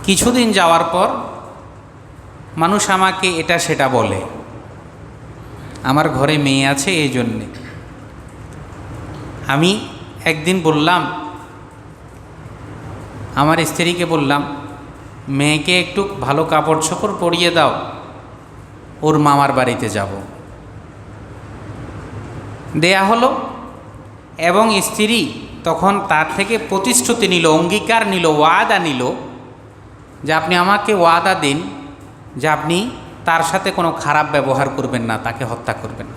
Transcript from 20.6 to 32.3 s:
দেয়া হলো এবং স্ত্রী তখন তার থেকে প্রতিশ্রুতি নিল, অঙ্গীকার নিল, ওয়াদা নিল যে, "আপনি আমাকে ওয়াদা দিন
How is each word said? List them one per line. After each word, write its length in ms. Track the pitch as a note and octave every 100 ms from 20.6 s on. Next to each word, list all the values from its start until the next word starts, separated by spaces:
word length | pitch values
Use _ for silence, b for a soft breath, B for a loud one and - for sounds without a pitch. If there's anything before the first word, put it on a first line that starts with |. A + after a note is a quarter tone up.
| - - - - - - - - - - - - - - - - - - - - - D#3
দেয়া 260 | E3 F#3+
হলো 320 | G3 A#3 B3 - - - - - - - - - - -
এবং 440 | E3 F#3 A3+ G3+
স্ত্রী 520 | E3+ - G#3+ A#3 D3+ - - -
তখন 380 | - D#3+ F#3 G3+ -
তার 180 | D#3 D#3+ -
থেকে 220 | G3 A3+
প্রতিশ্রুতি 680 | - F#3+ B3 A#3+ - A#3 F#3+
নিল, 180 | F3 E3
অঙ্গীকার 640 | D#3 E3+ G#3 - A3+ G#3+
নিল, 180 | F#3 E3
ওয়াদা 540 | D3+ D3+ F3+ A3 G#3
নিল 320 | E3+ B2+ B2 - - - - - - - - - - -
যে, 100 | C#3+
"আপনি 220 | D#3 D#3 F3+
আমাকে 380 | F3+ G#3 G#3
ওয়াদা 400 | G#3 E3+ E3 F#3+
দিন 300 | F3+ D3 C#3+ F3 - - - - - -